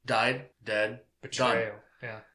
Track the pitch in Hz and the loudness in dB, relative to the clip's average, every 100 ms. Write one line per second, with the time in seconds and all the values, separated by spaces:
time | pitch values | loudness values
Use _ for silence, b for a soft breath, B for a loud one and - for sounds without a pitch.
0 | - 113 120 131 - _ 113 107 107 117 | 0 2 2 0 -6 _ -2 0 0 -2
1 | - _ - - 123 113 110 104 - _ | -16 _ -10 0 2 2 0 -6 -18 _
2 | 120 110 - | -12 -12 -16